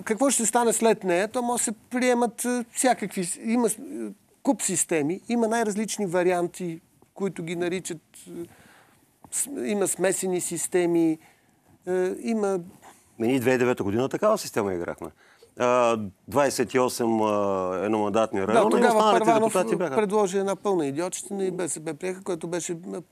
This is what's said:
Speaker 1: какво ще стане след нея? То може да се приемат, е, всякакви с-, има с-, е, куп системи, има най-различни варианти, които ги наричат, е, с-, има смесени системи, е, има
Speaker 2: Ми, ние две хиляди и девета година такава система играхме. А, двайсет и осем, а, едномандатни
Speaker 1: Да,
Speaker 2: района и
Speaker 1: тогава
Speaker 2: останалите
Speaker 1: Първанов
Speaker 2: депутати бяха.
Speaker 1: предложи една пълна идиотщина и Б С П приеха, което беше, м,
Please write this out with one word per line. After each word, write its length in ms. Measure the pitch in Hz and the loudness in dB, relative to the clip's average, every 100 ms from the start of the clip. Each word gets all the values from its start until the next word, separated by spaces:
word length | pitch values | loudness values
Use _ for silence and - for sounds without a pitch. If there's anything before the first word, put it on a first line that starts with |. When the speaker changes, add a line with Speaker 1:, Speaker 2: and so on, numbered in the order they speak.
Speaker 1:
какво 260 | - 214 277 | -4 0 2
ще 160 | 240 220 | 2 2
стане 260 | 240 233 | 2 2
след 320 | 208 226 220 | 2 2 2
нея? 240 | 190 175 214 | 2 0 0
То 140 | 254 | -2
може 180 | 240 240 | -2 -2
да 40 | |
се 80 | - 208 _ | -2 -6 _
приемат, 540 | 247 247 240 240 233 | -2 2 2 0 -2
е, 200 | 247 247 233 | -4 -4 -4
всякакви 520 | - 262 233 202 - | 0 0 0 -2 -4
с-, 140 | 175 - | -6 -6
има 300 | 226 233 226 | -2 0 0
с-, 60 | |
е, 340 | - - - 208 - _ _ | -2 -8 -10 -10 -12 _ _
куп 200 | - 202 | -2 -2
системи, 580 | - 175 - 165 147 190 - | -2 -2 0 0 0 -4 -2
има 200 | 233 226 | 0 0
най-различни 580 | 233 220 202 214 - 196 | 0 0 -2 -4 -4 -2
варианти, 760 | 180 180 180 175 - 180 165 - _ _ | 2 2 2 -2 -4 -8 -8 -14 _ _
които 280 | - 196 170 | -8 -6 -6
ги 140 | 165 175 | -8 -4
наричат, 420 | 175 185 175 165 - - - | -2 -4 -6 -12 -14 -20 -16
е, 20 | 170 170 - - - _ _ _ _ - | -14 -14 -18 -20 -20 _ _ _ _ -10
с-, 160 | - - 285 | -6 -6 -4
има 260 | 247 208 190 | -4 0 0
смесени 520 | - 185 180 190 180 | 0 0 0 -2 -2
системи, 800 | - 165 - 180 175 170 165 156 - _ _ _ _ _ - | -4 -6 -2 0 2 4 2 0 -6 _ _ _ _ _ -4
е, 280 | 185 185 196 | -2 -2 -2
има 380 | 233 226 202 190 175 - - - _ - | -2 0 0 -2 -6 -16 -20 -20 _ -2
Speaker 2:
Ми, 80 | 113 | 2
ние 140 | 135 | 4
две 20 | |
хиляди 120 | 120 | 4
и 40 | 127 | 4
девета 240 | 123 123 | 4 2
година 240 | 101 104 135 | 0 0 0
такава 300 | - 214 208 | 0 2 0
система 360 | - - 101 | 0 -2 -2
играхме. 340 | 90 82 78 82 - _ _ - - | -2 -4 -8 -12 -14 _ _ -18 -2
А, 380 | 123 123 117 117 101 - - | 2 4 4 2 -4 -12 -4
двайсет 460 | 110 139 - 110 | 2 2 2 0
и 40 | 127 | 2
осем, 440 | 127 - 117 113 | 0 0 0 2
а, 480 | 107 104 101 95 92 92 | 2 2 0 0 -2 -2
едномандатни 640 | 101 110 104 104 110 104 | 0 0 2 2 2 0
Speaker 1:
Да, 60 | 95 | 2
Speaker 2:
района 220 | 110 208 | 4 4
и 20 | |
Speaker 1:
тогава 140 | - 240 | 4 4
Speaker 2:
останалите 300 | 220 214 226 | 6 4 4
Speaker 1:
Първанов 320 | 220 220 220 | 4 4 4
Speaker 2:
депутати 240 | 190 220 185 | 2 0 0
бяха. 200 | 175 156 | 0 0
Speaker 1:
предложи 420 | 214 214 202 196 | 0 0 0 0
една 180 | 196 185 | -2 -2
пълна 300 | 208 185 143 | 0 0 0
идиотщина 580 | 139 180 180 - 202 | -2 -6 -6 -8 -4
и 60 | 190 | -4
Б 180 | 175 175 | -4 -6
С 120 | - | -6
П 140 | 156 | -8
приеха, 280 | 151 185 185 | -8 -8 -8
което 260 | 196 175 170 | -6 -6 -4
беше, 300 | 175 165 170 190 | -6 -6 -8 -8
м, 160 | 190 - | -12 -12